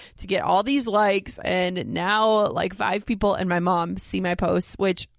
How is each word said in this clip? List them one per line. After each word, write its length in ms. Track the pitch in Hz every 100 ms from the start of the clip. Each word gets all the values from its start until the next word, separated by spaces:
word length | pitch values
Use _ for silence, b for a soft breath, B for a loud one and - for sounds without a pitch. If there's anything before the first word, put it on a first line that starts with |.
| B B
to 80 | 180
get 160 | 185
all 200 | - 185
these 240 | 220 277 233
likes, 520 | 208 208 196 - -
and 560 | - 185 180 180 113
now, 540 | 165 180 214 220 214 208
like, 260 | - 185
five 320 | 190 - 208 -
people 280 | 208 202
and 140 | - 185
my 120 | 175
mom 360 | 180 175 170 185
see 240 | - 190
my 140 | 180
posts," 400 | 175 175 180 - -
which 300 | 196 180 -